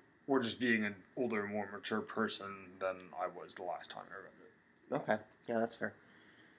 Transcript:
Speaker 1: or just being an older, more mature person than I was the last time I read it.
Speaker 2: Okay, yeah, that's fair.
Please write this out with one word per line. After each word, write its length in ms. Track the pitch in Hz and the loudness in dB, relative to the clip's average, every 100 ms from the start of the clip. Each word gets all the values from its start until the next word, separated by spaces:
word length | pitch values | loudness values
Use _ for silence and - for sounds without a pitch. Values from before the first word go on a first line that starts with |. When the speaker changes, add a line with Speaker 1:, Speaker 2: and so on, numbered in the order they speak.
| - _ - | -20 _ 2
Speaker 1:
or 140 | 135 | 4
just 200 | 117 104 | 4 2
being 240 | 123 113 | 4 6
an 100 | 104 101 - - | 4 -2 -8 -2
older, 300 | 123 107 101 | 0 2 0
more 220 | 107 98 | -2 -2
mature 280 | 101 - 107 | -4 0 0
person 460 | 107 - 107 - 98 98 92 92 | 0 0 0 0 -6 -8 -12 -2
than 180 | 95 92 90 76 | 0 0 -6 -4
I 60 | 90 | -4
was 280 | 87 78 | -4 -10
the 80 | - | -6
last 280 | 90 76 - | -4 -4 -6
time 120 | - - | -10 -10
I 60 | 98 | -12
read 840 | 85 - - - _ _ - 127 | -12 -18 -20 -20 _ _ -2 0
it. 20 | |
Speaker 2:
Okay, 200 | - 107 - - - | 2 2 0 -14 0
yeah, 100 | 117 | 2
that's 160 | 117 | 2
fair. 180 | - 107 - - - - - - | 0 -4 -4 -16 -20 -20 -20 -20